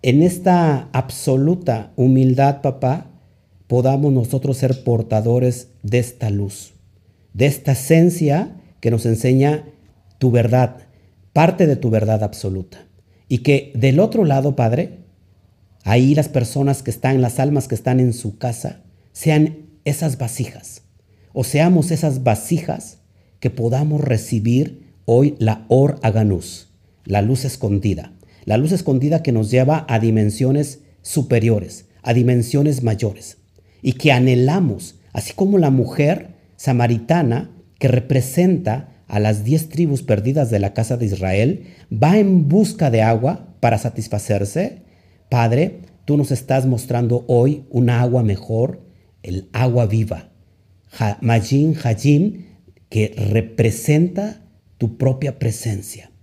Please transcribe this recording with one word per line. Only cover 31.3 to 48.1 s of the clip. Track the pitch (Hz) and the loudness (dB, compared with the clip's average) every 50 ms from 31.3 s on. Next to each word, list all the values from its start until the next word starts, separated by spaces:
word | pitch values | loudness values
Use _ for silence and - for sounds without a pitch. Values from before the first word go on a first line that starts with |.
| 127 117 107 113 113 104 90 - - - - _ _ _ | 0 2 2 2 0 0 -2 -8 -16 -20 -20 _ _ _
a | - 127 117 | -4 0 2
dimensiones | 123 120 123 123 123 113 - - 139 143 151 143 127 | 2 2 2 2 0 0 0 0 0 2 0 0 0
mayores, | 123 113 107 98 120 104 98 - - - - _ _ _ _ _ _ _ _ _ | -2 -2 -2 -2 -4 -6 -6 -8 -18 -20 -20 _ _ _ _ _ _ _ _ _
y | - 127 120 | -4 -4 -4
que | - - 151 131 | 0 2 2 4
anhelamos, | 123 127 131 127 123 127 135 156 196 180 135 101 - - - - - _ _ | 4 4 4 4 4 2 2 2 0 0 -2 -2 -6 -10 -18 -20 -20 _ _
así | - - - - - | -12 -12 -12 -10 -4
como | - 196 196 202 | -2 0 2 2
la | 190 165 139 | 2 4 4
mujer | 135 127 117 - - - 147 147 180 233 - - - _ _ _ _ | 2 2 0 0 0 0 0 0 0 -2 -6 -16 -20 _ _ _ _
samaritana | _ - 139 127 120 120 117 120 113 113 - 160 175 156 120 117 135 185 - - - - _ _ | _ -2 0 0 2 2 2 0 -2 0 0 0 0 2 0 0 -2 -4 -8 -16 -20 -20 _ _
que | _ - 123 | _ 0 2
representa | 120 127 127 - 135 131 - - - 175 180 185 180 - - - 110 135 147 - - _ _ _ | 2 0 0 0 -2 -2 -2 0 0 2 2 2 2 0 -2 -4 -4 -4 -8 -14 -20 _ _ _
a | 101 104 | -2 0
las | 104 107 107 104 104 | 0 0 0 0 0
diez | 113 151 160 160 - | 0 0 0 -2 -4
tribus | - 143 175 156 143 127 | -2 -2 0 0 0 -2
perdidas | - - 113 98 101 123 135 156 139 113 | 0 -2 -2 0 0 -2 0 0 0 0
de | 113 98 | 0 0
la | 98 98 - | 0 -2 -2
casa | - 113 - 127 | -4 -4 -4 -2
de | 120 120 | -4 -2
Israel, | 101 95 92 92 95 92 101 110 143 196 - - - - - - _ | -4 -4 -4 -2 -2 0 2 2 0 0 -4 -8 -18 -20 -20 -14 _
va | - 107 131 156 190 | -2 0 2 4 4
en | 214 208 196 185 180 156 | 4 4 4 4 2 2
busca | 139 160 202 214 - - - 160 139 | 4 2 2 2 0 0 -2 0 2
de | 113 110 110 | 2 2 2
agua | 113 117 110 120 139 202 - - - - _ | 2 2 0 0 -2 -4 -4 -10 -20 -10 _
para | - 117 113 | 0 0 0
satisfacerse. | 107 - 120 - - 110 - - 104 - - 107 98 101 101 - 160 196 254 - - - _ _ _ _ _ _ _ _ _ | 0 -2 -6 -6 -8 -8 -6 -6 -8 -4 -2 -2 -2 -2 -4 -4 -4 -4 -4 -6 -14 -20 _ _ _ _ _ _ _ _ _
Padre, | 131 120 117 113 117 135 170 202 - - - - _ _ _ | 0 0 2 2 2 0 0 -2 -4 -12 -20 -20 _ _ _
tú | - 147 | -2 0
nos | 147 143 - | 0 0 -2
estás | 135 120 - - 131 135 131 | -4 -6 -2 -2 -2 0 2
mostrando | 131 127 113 - - 120 117 123 113 120 120 120 | 0 -2 -2 -2 -4 -2 -2 0 0 -2 -2 0
hoy | - 127 120 120 139 147 - - - | 2 2 4 4 2 0 -2 -8 -4
una | - 123 127 120 123 120 | 0 0 2 2 2 2
agua | 123 123 | 2 2